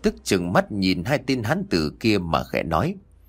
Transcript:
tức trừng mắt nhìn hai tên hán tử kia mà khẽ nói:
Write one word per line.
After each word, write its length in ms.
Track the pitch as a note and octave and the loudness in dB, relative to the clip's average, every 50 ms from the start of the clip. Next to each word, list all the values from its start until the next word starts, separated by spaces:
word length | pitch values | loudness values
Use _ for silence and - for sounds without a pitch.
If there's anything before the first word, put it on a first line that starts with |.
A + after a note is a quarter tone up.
tức 120 | - - - - - | -2 -2 -2 -2 -2
trừng 280 | - G#2 F2+ F2 F2 | 0 0 0 2 2
mắt 200 | G#2 F3 - - | 0 0 0 0
nhìn 320 | G#2+ G2+ F#2+ F#2 F2 F2 F2 | -2 0 2 2 2 0 0
hai 140 | A#2+ D3+ B2+ C3 | -2 -2 -2 0
tên 160 | - C3+ B2+ | -2 -2 -2
hán 220 | G#2+ A2+ D#3+ G#3 F#3 - | -2 -2 -2 -4 -2 0
tử 220 | F#2+ E2 D#2 C#2+ - - | 0 0 0 0 -4 0
kia 180 | - A2 G#2 F#2+ | 2 2 2 2
mà 260 | F2 E2 D2+ C2 - | 2 0 0 -2 -2
khẽ 180 | - - A1 | -2 -2 -2
nói: 320 | - D#2+ E2 D#2+ A#2 F3 G3+ - - - - - - | 0 0 0 0 0 0 -4 -6 -14 -20 -20 -20 -20